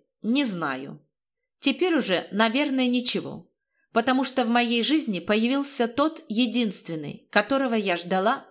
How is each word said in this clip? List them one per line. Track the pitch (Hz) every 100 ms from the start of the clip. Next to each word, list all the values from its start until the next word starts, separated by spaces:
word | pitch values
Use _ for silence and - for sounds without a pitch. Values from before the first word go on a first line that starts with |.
| _ _
не | 208 254
знаю. | 269 185 156 131 139 156 _ _ _ _ _ _
Теперь | - - 370 320
уже, | 214 175 -
наверное, | 190 226 233 294 262 254
ничего. | 247 247 196 139 151 - _ _ _ _
Потому | 226 233 262
что | 262 -
в | 233
моей | 240 240 233
жизни | 226 311 262 180
появился | - 214 233 277 277 - 233
тот | 233 302 320 -
единственный, | 214 247 220 226 - - 165 147 - _
которого | 202 208 269 269
я | 226 190 175
ждала | 175 185 196 277 -